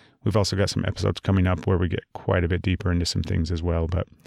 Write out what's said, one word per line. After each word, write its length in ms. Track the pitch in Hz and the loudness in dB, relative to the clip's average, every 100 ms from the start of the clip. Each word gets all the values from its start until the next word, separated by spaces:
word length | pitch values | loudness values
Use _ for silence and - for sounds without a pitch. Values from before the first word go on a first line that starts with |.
| - _ | -20 _
we've 140 | 113 104 | 0 2
also 200 | 98 95 | 2 0
got 120 | 98 | 0
some 160 | - | 0
episodes 360 | - - 98 92 | -4 -2 -2 0
coming 260 | - 95 90 | 2 2 4
up 200 | 90 - | 2 2
where 120 | 92 | 2
we 100 | 87 | 0
get 160 | 90 - | -2 -6
quite 320 | - - 90 | -8 0 0
a 40 | 85 | 2
bit 120 | 87 | 0
deeper 320 | 92 92 95 | 0 0 0
into 140 | 85 85 | 0 0
some 160 | 92 | -2
things 280 | 85 92 82 | -2 -2 -2
as 120 | 85 | -2
well. 240 | 85 85 82 | -2 0 0
But 200 | 87 - _ | -2 -4 _